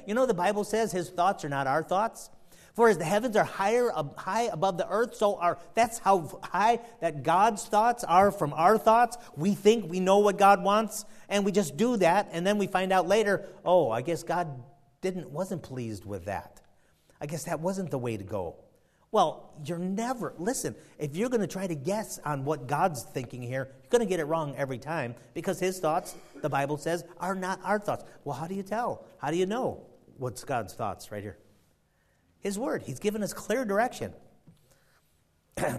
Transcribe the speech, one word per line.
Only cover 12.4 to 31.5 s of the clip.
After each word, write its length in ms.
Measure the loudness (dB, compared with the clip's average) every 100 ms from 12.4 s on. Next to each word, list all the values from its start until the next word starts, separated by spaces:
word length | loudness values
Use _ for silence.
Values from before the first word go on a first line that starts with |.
| 0
then 120 | 0
we 100 | 0
find 260 | 0 2
out 140 | 2 4
later, 400 | 4 4 0 -2 -6 4
"Oh, 240 | 4 4
I 120 | 0
guess 220 | -2 -4
God 400 | -4 -4 -4 -8 -16 -20 _ _
didn't, 280 | -6 -6 -8
wasn't 340 | -8 -6 -8
pleased 420 | -8 -8 -8 -8 -8
with 200 | -8 -6
that. 360 | -8 -10 -18 _ _ _ _ _ -14
I 60 | -10
guess 200 | -8 -6
that 140 | -4
wasn't 320 | -4 -4 -4
the 60 | -4
way 200 | -4 -6
to 60 |
go." 340 | -6 -6 -6 -10 -20 _ _ _ _
Well, 440 | 2 2 -2 -14 -14
you're 140 | -10 -6
never, 560 | -6 -4 -4 -4 -8 -6
listen, 380 | -4 -4 -6 -10 -16 -10
if 160 | -6 -4
you're 140 | -2
gonna 180 | 0 -2
try 180 | -4 -6
to 100 | -4
guess 440 | -4 -4 -6 -8 -6
on 180 | -4
what 240 | -4 -6 -2
God's 360 | 0 2 0
thinking 380 | -8 -8 -8 -10
here, 280 | -8 -6 -8 -12
you're 80 | 0
gonna 160 | 2 2
get 140 | 0
it 60 | 0
wrong 280 | -2 -2 -4
every 200 | -4 -6
time, 380 | -6 -6 -6 -8 -14
because 260 | -8 -6 -2
his 200 | -4 -2
thoughts, 340 | 0 0 -4 -12 -18 -8
the 80 | -4
Bible 280 | -2 -2 -2
says, 280 | -2 -4 -6 -8
are 160 | -6
not 280 | -4 -4 -4
our 160 | -2 -2
thoughts. 240 | -2 -6 -8 -14 -10
Well, 100 | -8
how 120 | -8
do 60 |
you 100 | -8
tell? 420 | -6 -4 -4 -6 -12 -8
How 140 | -4
do 60 | 0
you 80 | 0
know 400 | -2 -4 -6 -14 -20 -20 -8
what's 260 | -8 -8
God's 300 | -6 -4 -4
thoughts 360 | -6 -6 -8 -10
right 140 | -12
here? 140 | -12 -14 _